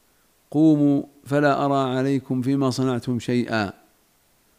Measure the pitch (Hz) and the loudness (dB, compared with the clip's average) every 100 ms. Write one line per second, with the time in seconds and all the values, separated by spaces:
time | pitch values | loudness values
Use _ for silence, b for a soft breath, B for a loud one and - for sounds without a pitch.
0 | _ _ _ _ _ 147 160 151 147 143 | _ _ _ _ _ 2 4 6 4 2
1 | - _ - 143 147 135 143 139 131 131 | -2 _ -6 0 2 2 0 0 -2 -2
2 | 135 139 123 127 123 139 135 120 131 123 | -2 -2 -2 -4 -2 0 0 0 -2 -2
3 | 123 120 - 123 117 113 98 - _ _ | -4 -6 -2 -2 -2 -2 -4 -8 _ _
4 | _ _ _ _ _ | _ _ _ _ _